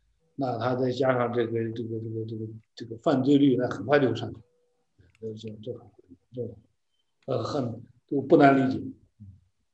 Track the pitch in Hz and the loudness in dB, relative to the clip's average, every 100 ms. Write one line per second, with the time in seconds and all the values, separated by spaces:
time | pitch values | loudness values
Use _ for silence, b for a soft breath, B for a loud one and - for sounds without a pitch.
0 | _ _ _ - 131 113 120 123 127 123 | _ _ _ -6 -4 -2 -2 0 -2 0
1 | 131 123 120 117 113 113 113 117 110 113 | 2 2 0 -2 -2 -2 -4 -6 -8 -8
2 | 110 110 110 110 110 110 _ - 113 110 | -6 -8 -8 -8 -10 -14 _ -18 -14 -4
3 | 170 135 127 143 139 123 123 - 110 143 | 0 0 4 4 4 4 0 -4 0 2
4 | 127 110 110 - - _ _ _ _ _ | 2 -2 -8 -12 -20 _ _ _ _ _
5 | _ _ 110 110 110 104 113 113 - - | _ _ -12 -12 -14 -12 -12 -12 -16 -20
6 | _ 87 _ 127 113 - _ _ _ _ | _ -20 _ -10 -10 -12 _ _ _ _
7 | _ _ - - - 147 117 120 - _ | _ _ -6 -4 -4 -4 -4 -8 -16 _
8 | _ 135 135 160 139 135 127 104 101 - | _ -4 6 8 8 8 2 -2 -6 -14
9 | _ _ 98 - _ _ _ | _ _ -20 -20 _ _ _